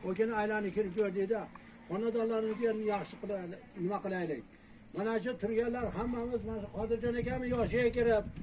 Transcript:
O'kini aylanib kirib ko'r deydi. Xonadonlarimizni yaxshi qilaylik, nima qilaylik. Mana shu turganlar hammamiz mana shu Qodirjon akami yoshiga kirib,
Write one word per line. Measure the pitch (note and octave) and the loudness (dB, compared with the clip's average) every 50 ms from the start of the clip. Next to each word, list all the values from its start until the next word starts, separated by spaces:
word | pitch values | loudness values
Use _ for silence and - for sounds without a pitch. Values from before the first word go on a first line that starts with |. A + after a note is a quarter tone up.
O'kini | - F#3 F#3 F#3+ A3+ A3+ A#3 | -4 -2 0 2 2 2 2
aylanib | G#3+ G#3 G#3 G#3+ G#3+ G#3 G3 E3+ | 2 0 2 0 0 0 0 0
kirib | G3+ G#3+ F#3+ E3+ | 0 0 2 2
ko'r | A3 G#3 G3 F3+ | 0 0 2 2
deydi. | G3 G3 F#3+ A3+ G#3 F3+ - - - - - - - - | 0 0 2 0 0 -2 -4 -10 -16 -18 -20 -20 -18 -8
Xonadonlarimizni | - F3 G3+ A3+ A#3 G#3+ A#3 A3+ A3+ A3+ A3 A3 A3 G#3+ G3+ A#3+ A3+ G#3+ A3 A3 | -4 -2 0 0 0 2 2 2 2 2 2 0 0 0 2 2 2 2 2 2
yaxshi | G#3+ G3+ G3+ F3+ - - - | 0 0 0 -2 -6 -8 -10
qilaylik, | - F#3+ G3+ F#3+ F3+ E3+ - - - - - | -6 -4 -4 -4 -4 -6 -8 -10 -14 -14 -6
nima | F#3+ E3+ F#3 G3+ F#3+ | -4 -2 0 0 -2
qilaylik. | - G3 F#3+ F3+ F3 D#3+ D3 A#2+ A2 - - - - - - - - - | -2 -2 -2 0 0 -2 -2 -4 -6 -10 -16 -20 -20 -20 -20 -20 -16 -8
Mana | - F3 G#3 A3+ A3+ A3 | -4 -2 0 0 0 0
shu | F3 B3 A#3+ - | 0 0 -2 -2
turganlar | F#3+ G#3+ A3+ A3 A#3+ A#3+ A#3+ B3 A#3+ G3 | -2 2 2 2 2 2 0 0 -2 -2
hammamiz | - - A3+ B3 A#3+ A#3 A#3 A#3+ B3 A3+ G3 | -2 -2 -2 -2 -2 -2 -2 -2 -2 -2 -2
mana | A3 A3 G#3+ | -4 -4 -6
shu | G3 G#3 | -6 -6
Qodirjon | - F#3+ A3 A3 A#3 A3 G#3+ A#3+ A#3 | -4 -4 -2 0 0 0 0 0 0
akami | B3 A#3 B3 B3+ B3+ B3+ B3 | 0 0 0 -2 -2 0 0
yoshiga | B3 A#3+ A3 F3+ G3+ A#3+ B3 A#3 | 0 2 2 2 4 4 4 4
kirib, | A#3+ B3 A#3 A#3 A3+ G#3 G3+ - - - | 4 4 6 6 6 4 4 0 -6 -8